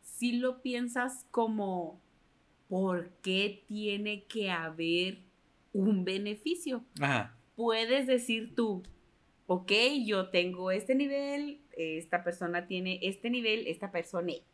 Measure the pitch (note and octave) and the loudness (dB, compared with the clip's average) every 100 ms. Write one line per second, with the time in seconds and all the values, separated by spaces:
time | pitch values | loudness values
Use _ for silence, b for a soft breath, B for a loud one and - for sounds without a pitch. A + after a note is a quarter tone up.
0 | - - A#3+ A#3+ B3+ B3+ B3+ B3 B3 A#3+ | -12 -2 0 2 0 -2 -4 -2 -2 -2
1 | B3 B3+ - - A3+ A3 G3 F#3 E3+ - | -2 -4 -4 0 2 2 0 -2 -4 -8
2 | _ _ _ _ _ _ _ F#3 F#3+ F3 | _ _ _ _ _ _ _ 0 2 2
3 | F3 - - F#3 G3+ G3 _ G#3 G#3+ G3+ | -2 -8 0 2 2 -2 _ -4 -2 -2
4 | G#3 G#3 G3+ A3+ G3 F3 D#3+ D#3+ E3 E3+ | -2 -6 -6 -4 -2 -2 -4 -4 0 2
5 | F#3 G3 - _ _ _ _ G3+ G3 G3+ | 2 -4 -16 _ _ _ _ 2 4 4
6 | F3+ F#3+ G#3 G#3 - F4 D#4 B3+ - - | 2 -2 -2 -4 -2 -2 -2 -6 -8 -4
7 | C#3 C3 G#2 - _ - A#3 A3 A3+ C4+ | 0 2 0 -10 _ -4 0 2 4 2
8 | C4 B3+ A#3+ A3+ A#3 - A3+ F#3+ F#3 - | 4 2 2 -2 -2 0 0 0 -6 -20
9 | _ _ _ _ _ F3+ F#3 G3+ B3 D4 | _ _ _ _ _ -2 4 4 4 2
10 | A3 G3+ F#3+ F#3 F3+ F3+ F#3 F#3+ G#3+ C4 | 0 0 2 2 2 0 0 0 2 2
11 | C#4 C#4 C#4 C#4+ D4 C#4+ - - D#3+ D#3+ | 2 0 -2 -4 -4 -8 -16 -6 -4 -4
12 | E3 F3+ F3+ F3 F3 F3 F3 F#3 F#3 F3+ | -2 -2 -2 -4 -2 -2 -2 -4 -2 -2
13 | F3+ F#3+ A#3 B3 A3+ A3 - D#3+ G3 F3+ | -4 -4 -2 0 0 0 -2 -6 -4 -4
14 | E3+ F#3 F3 D#3 - | -4 -4 -2 -4 -10